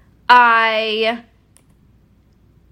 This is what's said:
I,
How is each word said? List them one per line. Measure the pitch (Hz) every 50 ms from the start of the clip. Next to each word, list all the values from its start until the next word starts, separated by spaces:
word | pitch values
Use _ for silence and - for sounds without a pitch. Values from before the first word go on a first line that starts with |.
| _ _ _ _ _ -
I, | 247 247 240 233 226 226 226 226 220 214 220 220 214 220 220 220 240 233 - _ _ _ _ _ _ _ _ _ _ _ _ _ _ _ _ _ _ _ _ _ _ _ _ _ _ _ _ _